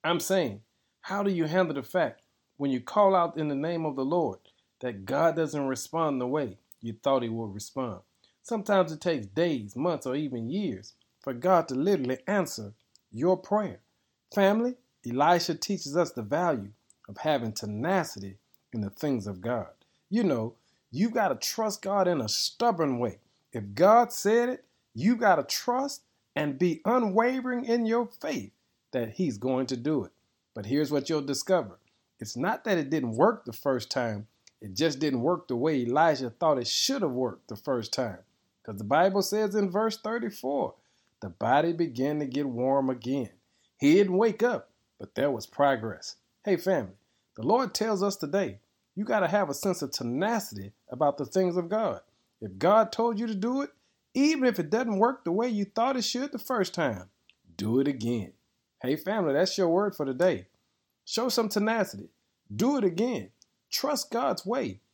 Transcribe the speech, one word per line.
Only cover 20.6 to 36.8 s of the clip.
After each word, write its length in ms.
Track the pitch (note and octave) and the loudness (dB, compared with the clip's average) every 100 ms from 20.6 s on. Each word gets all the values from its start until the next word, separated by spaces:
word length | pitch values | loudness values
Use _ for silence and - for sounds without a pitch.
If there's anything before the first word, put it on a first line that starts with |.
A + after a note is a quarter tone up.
| _ _ _ | _ _ _
you 180 | B2 A3+ | -2 0
gotta 280 | A#3 G3 B2 | 2 0 0
trust 460 | - - A3 G#3 | -4 -2 -4 -4
God 260 | G3 G3+ F3+ | -2 2 2
in 120 | E3 | 2
a 80 | A2 | -2
stubborn 680 | - - - A#3+ F3 D3+ B2 | -2 -4 0 0 2 0 0
way. 200 | B2 - _ _ _ | -2 -4 _ _ _
If 220 | A#2 G2+ | -10 -8
God 380 | G2+ F#3 A#3 A#3+ | 4 8 8 6
said 360 | - G3+ A3+ A#3+ | 0 2 2 2
it, 160 | B3+ _ _ _ | -4 _ _ _
you 220 | A2 F3+ A#3 | 0 2 4
gotta 280 | A3 E3 | 6 4
trust 580 | C3+ - - B3 C#4 - _ _ _ - | 2 -4 -2 -2 -2 -8 _ _ _ -4
and 220 | D3+ C3+ | -2 2
be 220 | F3 D#3 | 2 2
unwavering 800 | F#3+ B3+ A3 F#3+ A#3 C4 B3+ B3 | 2 2 4 2 2 0 -2 -4
in 220 | A#3+ A#3+ A3+ | 0 0 2
your 220 | A3+ A#3 - | 0 -2 -6
faith 300 | D#4 C4 G2+ _ _ _ _ | -6 -6 -8 _ _ _ _
that 200 | B2+ A2+ | -4 -4
he's 260 | - F3 G#2 | -2 -2 -2
going 280 | B2+ B2+ C3 | -2 -2 -2
to 100 | B2+ | -4
do 280 | B2+ D3+ | -2 -2
it. 80 | G2 _ _ _ _ | -4 _ _ _ _
But 120 | - G#2 | -12 -2
here's 240 | C#3 C#3+ | -2 0
what 180 | C#3+ C#3 | -2 0
you'll 140 | D#3 | -4
discover. 560 | C#3 C#3 - F#3 A2 - _ _ _ _ | -2 -6 0 0 0 -14 _ _ _ _
It's 160 | A2+ A#2+ | -12 -4
not 280 | E3+ A3+ | -4 -2
that 140 | A3+ F3+ | 0 0
it 120 | C3+ | 2
didn't 260 | D#3 B2 A2 | -2 -2 4
work 280 | F#3+ A3+ | 4 4
the 80 | - | -10
first 380 | A2 C#3+ B2+ - | -6 -2 -2 -2
time. 360 | C3+ A#2 G#2 G#2+ _ _ _ | -2 -2 -4 -10 _ _ _
It 140 | G#2+ | -12
just 240 | F#2+ D#3+ C3+ | 0 0 2
didn't 240 | D3+ C3 | 0 2
work 260 | C3 F3 - | 0 0 -2
the 80 | A#2+ | 0
way 260 | D3+ C#3+ | 2 0
Elijah 480 | A#2 C#3 E3 C#3 B2+ | 0 4 4 4 -4
thought 280 | - E3 C#3 | 0 2 2
it 80 | A#2 | 0
should 360 | - | -2